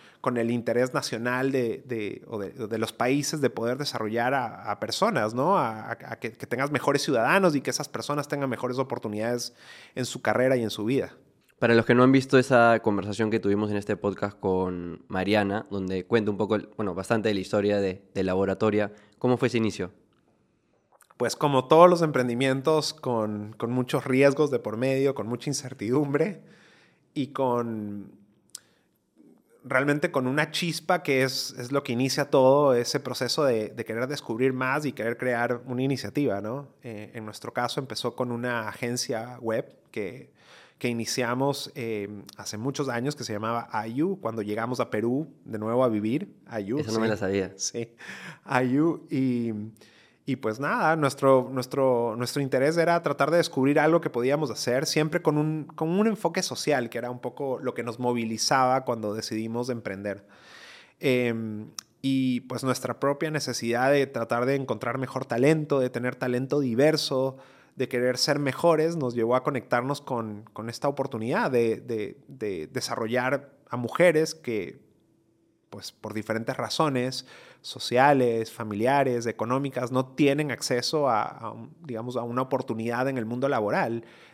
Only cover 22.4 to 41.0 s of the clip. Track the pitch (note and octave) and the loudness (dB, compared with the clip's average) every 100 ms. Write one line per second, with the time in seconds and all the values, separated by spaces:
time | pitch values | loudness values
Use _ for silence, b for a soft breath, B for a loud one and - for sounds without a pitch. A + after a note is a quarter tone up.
22.4 | C3+ C3+ C3+ D#3 D3 - B2+ A#2 G#2+ G#2 | 2 2 2 2 0 -4 -2 0 0 -4
23.4 | G#2 - A#2 B2+ B2+ C#3+ C3 C3 C#3 C#3 | -8 -6 -2 -2 0 -2 2 6 6 6
24.4 | D3 B2 G#2+ G#2+ C3 C3+ C#3 C3 G#2+ B2 | 2 0 -2 -2 0 2 0 0 -6 -6
25.4 | D3+ C3+ B2 - G#2 C3+ C#3+ C#3+ F3 F3+ | -4 -6 -8 -8 0 0 2 0 0 -2
26.4 | b b b b b b _ D#3 C3 C3+ | b b b b b b _ -6 -6 -2
27.4 | C3 A#2+ A#2 A2 G#2 G2+ F#2+ - _ _ | 0 0 -2 -4 -6 -10 -14 -20 _ _
28.4 | _ - b b b _ _ _ - _ | _ -20 b b b _ _ _ -20 _
29.4 | _ _ B2 B2+ C#3+ D3 E3 C#3 B2+ C#3+ | _ _ -2 0 2 2 0 0 0 0
30.4 | D#3 - E3+ - - F3 - C3 C3 C3 | -2 -2 -4 -4 -2 -2 2 2 2 -2
31.4 | - - A#2+ C#3 C3 A#2+ C3 D3+ C#3 C#3+ | -8 -10 -4 -4 -2 -2 0 0 2 6
32.4 | C3 C#3+ C#3+ A#2+ A#2+ D3 A#2+ B2 E3 - | 8 8 6 4 2 -2 -4 -4 -2 0
33.4 | C#3+ A2+ G#2+ A#2 A2 A2+ B2+ C#3+ - A2+ | 2 2 -2 -6 -6 -4 -4 -6 -6 0
34.4 | C3 C3 B2+ C#3+ D3 B2 A#2 A#2 B2+ A#2+ | 0 2 -2 -2 -2 -4 -4 -2 -2 0
35.4 | A#2+ A#2+ B2 B2 C3+ C3 G#2 D3 C3+ G2 | 0 -2 -4 -2 -2 -2 -4 -2 0 -2
36.4 | G#2 C3+ C#3 _ B2 G#2+ G#2+ A#2+ G#2+ - | -4 -8 -12 _ -16 -14 -14 -12 -12 -12
37.4 | A2+ - B2 - C3 A2 A#2+ - B2 A#2 | -8 -4 -2 -4 -6 -6 -6 -4 -4 -2
38.4 | B2 A#2+ G#2+ - A#2+ B2 - A2+ A#2+ B2 | -4 -4 -6 -6 -6 -4 -4 -6 -8 -8
39.4 | A#2 A2+ - - _ A2+ F#2+ C3+ C3 b | -4 -4 -4 -14 _ -8 -8 -10 -18 b
40.4 | b b b _ B2 A#2 | b b b _ -4 -2